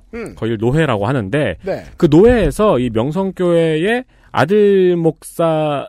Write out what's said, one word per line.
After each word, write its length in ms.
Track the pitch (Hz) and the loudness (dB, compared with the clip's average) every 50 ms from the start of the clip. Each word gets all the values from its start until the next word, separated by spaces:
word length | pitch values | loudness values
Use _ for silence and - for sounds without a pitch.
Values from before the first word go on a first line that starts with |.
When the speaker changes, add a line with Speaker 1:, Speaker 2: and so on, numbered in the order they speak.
| - _ - | -4 _ -16
Speaker 1:
음. 220 | 233 220 147 98 | -14 -14 -14 -12
Speaker 2:
거기를 220 | - 120 110 117 | -8 -6 -6 -4
노회라고 480 | 101 110 120 131 160 165 139 117 98 101 | -2 -2 0 0 0 0 0 -2 -2 -2
하는데 500 | 113 143 131 101 95 120 151 143 104 80 - - | -2 -2 -2 -4 -4 -4 -2 -2 -4 -6 -6 -8
Speaker 1:
네. 220 | 190 175 120 - - - | -8 -8 -8 -10 -14 -6
Speaker 2:
그 100 | - 175 160 | 0 2 4
노회에서 720 | 143 165 208 240 254 233 185 151 127 - 214 214 165 120 | 6 6 6 6 4 4 0 -2 0 0 0 2 2 0
이 100 | 127 123 | 0 -2
명성교회의 1120 | 107 110 120 147 156 190 196 190 185 - 180 175 170 170 165 160 156 156 170 208 233 247 262 _ _ _ _ _ | -2 -2 -2 -2 -2 -4 -4 -6 -4 -4 -2 0 2 2 0 0 -2 -2 -2 -2 -4 -4 -6 _ _ _ _ _
아들 640 | - - 131 156 208 214 208 202 202 190 185 180 175 | -2 -2 0 2 2 2 4 4 4 4 2 2 2
목사 920 | 175 165 160 156 _ - - - - 170 165 160 156 156 151 147 135 120 | 2 0 -2 -2 _ -10 -12 -6 -2 -2 0 0 0 -2 -2 -4 -6 -8